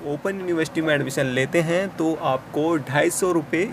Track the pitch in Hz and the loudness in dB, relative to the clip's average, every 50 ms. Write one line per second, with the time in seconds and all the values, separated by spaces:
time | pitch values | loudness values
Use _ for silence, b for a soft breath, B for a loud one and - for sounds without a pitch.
0 | 131 143 147 147 - 196 196 196 185 180 175 160 160 156 - 165 160 160 151 143 | -6 -6 -6 -4 -2 -4 -4 -2 -2 -2 0 0 0 0 -2 -2 0 2 2 2
1 | 139 131 135 156 139 131 127 127 131 135 135 170 165 160 170 180 196 190 - - | 0 0 0 0 0 0 2 0 0 2 2 2 2 2 0 0 0 -2 -2 -2
2 | 160 160 160 151 170 147 131 131 - - - 147 151 160 170 156 131 127 131 143 | 0 0 0 0 0 0 0 0 -2 -4 -2 0 2 2 2 0 0 0 2 2
3 | 156 170 175 - - 185 175 170 147 - - 160 185 247 | 2 2 2 0 0 2 2 0 0 0 -2 -2 -2 -2